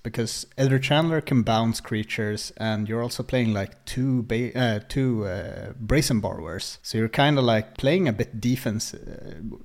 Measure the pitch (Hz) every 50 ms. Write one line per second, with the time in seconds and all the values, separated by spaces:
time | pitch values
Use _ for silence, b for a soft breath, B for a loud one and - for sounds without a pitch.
0 | - 117 - - 113 110 - - - - - - 135 135 131 131 131 - 147 151
1 | 165 165 160 156 - - 139 123 107 113 113 110 113 113 110 - - - 117 107
2 | 107 - - - 107 104 107 104 - - - - 110 110 110 104 107 107 110 117
3 | 117 117 - - 127 - - 127 120 110 104 101 98 - - - - - - 127
4 | 127 135 127 127 113 104 113 113 123 113 - 127 127 117 107 104 - - - 143
5 | 131 131 120 107 104 98 90 95 85 - - - - 110 - - 110 104 131 151
6 | - - 131 107 101 92 - - 80 82 80 98 - - - - - - - 110
7 | 113 110 - - 139 147 147 139 127 117 113 107 107 - - - - 135 156 190
8 | 185 139 110 104 113 - - 110 107 120 127 - - 120 101 113 - - - -
9 | - - - - - - - 76 95 110 - -